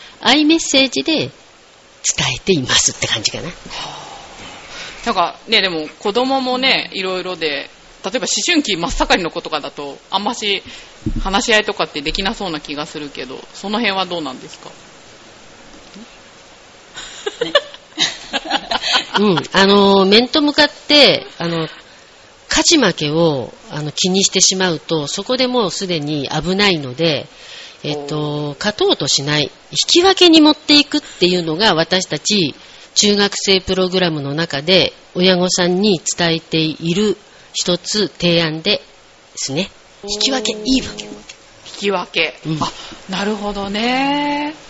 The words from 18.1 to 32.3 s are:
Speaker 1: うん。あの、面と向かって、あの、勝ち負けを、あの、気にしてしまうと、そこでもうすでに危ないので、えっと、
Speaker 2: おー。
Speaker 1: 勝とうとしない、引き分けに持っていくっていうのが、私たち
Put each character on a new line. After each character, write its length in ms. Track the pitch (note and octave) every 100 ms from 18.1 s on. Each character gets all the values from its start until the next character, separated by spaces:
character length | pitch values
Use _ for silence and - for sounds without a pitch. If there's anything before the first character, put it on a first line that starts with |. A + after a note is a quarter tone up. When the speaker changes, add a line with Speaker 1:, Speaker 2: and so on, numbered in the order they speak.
| - - - D#4+ - - - - - - -
Speaker 1:
う 160 | G#3
ん。 80 | D#3 C3
あ 140 | F#3 G3
の、 380 | G3+ G3 G3
面 240 | F#3+ G#3+ B3
と 140 | D#4+
向 100 | D4
か 120 | D4+
っ 60 | D4
て、 560 | - - D4 A#3 C#3 - -
あ 80 | E3+
の、 220 | E3 D#3 - - - - - - - -
勝 160 | -
ち 140 | - E4
負 140 | G#3
け 160 | - D3
を、 440 | D#3+ E3 C#3 A2 - -
あ 100 | D3+
の、 120 | D3+
気 180 | - F#3
に 140 | F#3+
し 40 | F#3+
て 120 | F#3+
し 160 | - F#3+
ま 160 | F#3
う 80 | D#3
と、 260 | - D#3+ C#3+
そ 160 | -
こ 140 | G3+ B3+
で 100 | B3
も 220 | B3 F#3+
う 20 |
す 160 | - F#3+
で 140 | E3
に 280 | D3 D3+ C3
危 280 | D#3 D#3+ F#3+
な 120 | G3+
い 100 | E3
の 160 | C3+
で、 340 | B2+ E3 C3 - - - - - -
え 80 | D3+
っ 140 | D3 C#3+
と、 120 | D3+
Speaker 2:
お 360 | D3 D3 D3
ー。 40 | C#3+
Speaker 1:
勝 180 | G#3 -
と 100 | G4
う 100 | -
と 100 | C#3+
し 160 | D3
な 160 | C#3+ D3+
い、 120 | C#3+ - -
引 80 | D3+ -
き 160 | E4
分 120 | F#4+
け 140 | F#4+ F4+
に 100 | D#4+
持 100 | D4+
っ 60 | -
て 240 | - D4
い 40 |
く 140 | C#4 D4
っ 20 |
て 260 | - - F3+
い 100 | F3+
う 60 |
の 120 | D#3+ D#3
が、 180 | G#3+
私 320 | D#3+ E3 F#3 -
た 120 | D3+
ち 360 | -